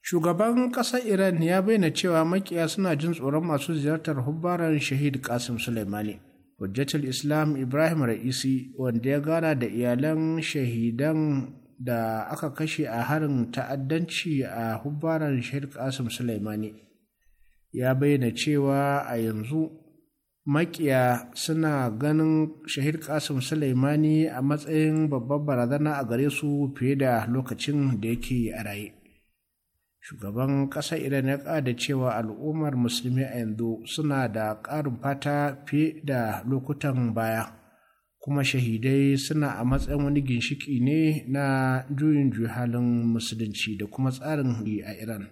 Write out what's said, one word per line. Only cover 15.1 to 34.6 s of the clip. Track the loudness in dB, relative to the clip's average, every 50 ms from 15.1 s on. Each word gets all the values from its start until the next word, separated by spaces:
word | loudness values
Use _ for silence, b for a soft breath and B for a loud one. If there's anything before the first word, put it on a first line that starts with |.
| 0 0 0 0 0 0
Shahid | -2 -2 -6 -6 -6 -8
Qasim | -8 -6 -4 -4 -2 -2 -4 -4
Soleimani, | -4 -4 -2 -2 -2 -2 -4 -4 -4 -4 -6 -6 -8 -16 -20 _ _ _ _ _ _ _ _ _ _ _ _ _ _ _ _ _
ya | -6 0 2 2 2
bayyana | 4 4 4 4 4 4 0 0
cewa | 0 0 2 2 4 4 4 2 2 2 2 2 0 0 -2
a | -2
yanzu | 0 0 0 -2 -2 -4 -2 -2 -2 -2 -2 -6 -16 _ -20 _ _ _ _ _ _ _ _ _ _ _
makiya | 0 2 2 2 0 -2 -2 0 2 4 4 4 4 2 0 -2 -10 -10
suna | -8 -4 -2 0 0 2 0 0 0 0 -2
ganin | -2 -2 0 2 2 4 4 4 4 4 2 0 -4 -14 -10
Shahid | -8 -4 -2 0 0 -2 -2
Qasim | -6 -4 -4 -4 -2 -2 -2 -2
Soleimani | -2 0 0 0 2 2 4 4 4 4 4 4 4 6 6 4 2
a | 2 0 0
matsayin | 0 2 0 0 -2 0 2 2 2 4 4 2 2 2
babbar | 0 -2 0 0 -2 0
barazana | 0 0 2 2 2 2 2 2 0 0 0 -2
a | -2
gare | 0 0 2 2 2
su | 0 0 -2 0 0 2 0 -2 -2
fiye | 0 0 0 2 2
da | 4 4 4 2 2
lokacin | 0 0 -2 -2 -4 -6 -6 -2 0 0 2 2 2 2 0
da | 0 -2
yake | -2 -2 -2 -2 0 0 0 0 -2
a | -6 -8
raye. | -8 -8 -8 -10 -12 -16 _ _ -20 _ _ _ _ _ _ _ _ _ _ _ _ _ _ _ _ _ _
Shugaban | -20 -18 -14 -10 -10 -6 -4 -2 0 0 2 2 0 0
ƙasar | -2 -6 -6 -4 -4 -4
Iran | -2 -2 -2 0 0 0
ya | -2 -2
ƙada | -2 -2 -2 0 0 0 -2 -2
cewa | -2 -2 0 0 0 0 0 0
al'ummar | -2 -4 -6 -6 -6 -4 -2 0 -2 0 2
musulmi | 2 2 2 0 -2 -2 0 0 0
a | 0 -2 -2 -4
yanzu | -4 -4 -2 -2 -2 -2 -2 -4 -6
suna | -8 -6 -2 0 0 0 0 0 -2
da | -2 -2 -2 -2 -4 -6